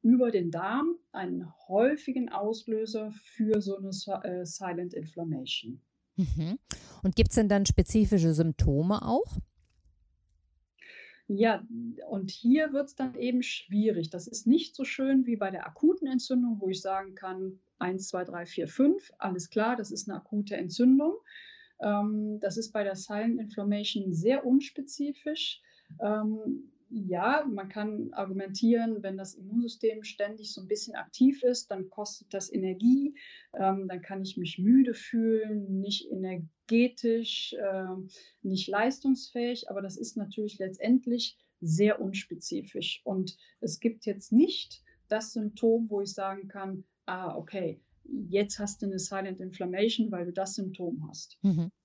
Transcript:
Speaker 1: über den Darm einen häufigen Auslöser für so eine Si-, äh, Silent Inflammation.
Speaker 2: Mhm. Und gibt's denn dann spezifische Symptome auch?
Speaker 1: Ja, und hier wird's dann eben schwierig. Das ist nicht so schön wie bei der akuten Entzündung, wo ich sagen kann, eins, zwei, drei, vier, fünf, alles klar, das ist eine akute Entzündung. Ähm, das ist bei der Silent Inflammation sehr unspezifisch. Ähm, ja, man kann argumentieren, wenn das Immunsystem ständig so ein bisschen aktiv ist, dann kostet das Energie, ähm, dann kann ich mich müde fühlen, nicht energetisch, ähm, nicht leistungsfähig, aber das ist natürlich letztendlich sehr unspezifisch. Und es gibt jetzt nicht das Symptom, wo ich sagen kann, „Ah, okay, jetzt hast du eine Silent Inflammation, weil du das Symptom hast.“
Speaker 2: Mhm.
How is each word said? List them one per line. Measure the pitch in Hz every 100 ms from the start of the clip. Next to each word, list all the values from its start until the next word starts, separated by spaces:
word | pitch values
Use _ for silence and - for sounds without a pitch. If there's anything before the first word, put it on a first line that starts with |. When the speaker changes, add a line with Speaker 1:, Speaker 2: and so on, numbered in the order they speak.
Speaker 1:
über | 233 247 240
den | 214 170
Darm | 170 190 247 320 339 _
einen | 202 180 175 170 - -
häufigen | 190 247 302 - 262 240
Auslöser | 196 208 226 - 220 220 220 214
für | 214 _ - 214 214
so | 196 196
eine | 190
Si-, | 190 -
äh, | 190 190 180 175
Silent | - 185 170 175
Inflammation. | 175 160 - 165 139 131 143 113 131 _ _ _ -
Speaker 2:
Mhm. | 175 - 160 233 _ - - -
Und | 185 -
gibt's | 226 -
denn | 214
dann | 202
spezifische | 196 - - 220 202 202 165
Symptome | 156 165 147 - 139 170 208
auch? | - 247 453 - - _ _ _ _ _ _ _ _ _ _ _ _ _ - - - _ _
Speaker 1:
Ja, | 202 226 277 - 233 233 - -
und | 196 196
hier | - 233 285 311
wird's | 277 277 -
dann | 262
eben | 240 240 247
schwierig. | 247 - - 202 220 175 160
Das | 175 -
ist | - 226
nicht | 311 -
so | -
schön | 262 - 269 269 240
wie | 220
bei | 196
der | 190 -
akuten | - 302 370 277
Entzündung, | 254 - 254 240 214
wo | 190
ich | 185
sagen | 196 190 190
kann, | 190 190 185 190 190 _ _
eins, | 180 190 190
zwei, | 185
drei, | 180 170 170
vier, | - 156
fünf, | - 277 392 - _
alles | 196 185 170
klar, | 226 220 240
das | 202
ist | 214 -
eine | 202
akute | - 208 202 202
Entzündung. | 180 180 247 269 302 427 _ - - - - _
Ähm, | 208 202 208 214 214 214
das | 202 202
ist | 220
bei | 214
der | 202 190
Silent | - 208 226 233
Inflammation | 214 - 202 208 208 220 190
sehr | 165 196 269
unspezifisch. | 247 262 - - 277 - 285 285 - 311 - - _ _ _ -
Ähm, | 202 214 214 220 220 - - _ _
ja, | 233 185 175 202 294 285
man | 202 196
kann | 214 214 214 -
argumentieren, | - 196 190 196 196 226 233 226 214
wenn | 196 190
das | 190
Immunsystem | - 190 226 233 - 220 220
ständig | 214 - 202 220 208
so | -
ein | 190
bisschen | 208 -
aktiv | - - - 254 269
ist, | 247 247 -
dann | 190 185
kostet | - 202 - _
das | 196 190
Energie, | - 190 185 226 269 277 285 - - _
ähm, | - 190 196 190
dann | 180
kann | 180 196
ich | 190 185
mich | 170 -
müde | 190 254 247
fühlen, | 226 - 233 226 220 214 214 196 190
nicht | 196 202 -
energetisch, | 190 185 180 160 _ - 226 247 240 233 226 226 - - -
ähm, | 202 190 185 185 185 - - _
nicht | 196 190 -
leistungsfähig, | 202 233 269 269 254 - 240 240 240 -
aber | 196
das | 196 196
ist | 220 -
natürlich | 202 208 208 202
letztendlich | 190 190 220 262 247 240 226 - _ _
sehr | 170 160 208 202
unspezifisch. | 196 196 - 165 - - - 202 - -
Und | - 190 185 - _ _
es | 185 -
gibt | 233 220 -
jetzt | 202 -
nicht | 220 370 - - - _ _ _
das | 220 220
Symptom, | 233 214 - 226 226 226
wo | 208
ich | 196
sagen | 196 190 196 190
kann, | 196 196 190 - _
„Ah, | - 185 180 -
okay, | 160 202 170 - _ _
jetzt | - - 180 190 202 -
hast | 202 -
du | 202
eine | 190
Silent | 185 196 190 190
Inflammation, | 185 - 180 180 220 226 214
weil | 185 175
du |
das | 175 190
Symptom | - 190 - 180 170 156
hast.“ | - - -
Speaker 2:
Mhm. | 196 170 170 _